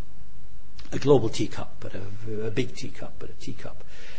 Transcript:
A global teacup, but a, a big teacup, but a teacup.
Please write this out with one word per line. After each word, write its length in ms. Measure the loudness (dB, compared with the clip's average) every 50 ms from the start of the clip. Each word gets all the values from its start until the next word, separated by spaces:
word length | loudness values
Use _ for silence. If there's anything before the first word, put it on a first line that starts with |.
| 0 0 0 0 0 0 0 0 0 0 0 0 0 0 -2 -2 -2 -2
A 80 | 0 0
global 320 | 4 4 4 4 4 2
teacup, 460 | 2 0 0 0 0 0 0 -2 -2 0
but 140 | 0 -2 0
a, 520 | 0 0 0 0 0 0 0 0 0 0
a 40 | 0
big 240 | 0 0 0 0 0
teacup, 400 | 0 0 0 0 -2 -2 -2 -2 0
but 120 | 0 0
a 20 | 0
teacup. 480 | 0 0 0 0 0 0 0 0 0 0 0 0 0 -2 -2 -2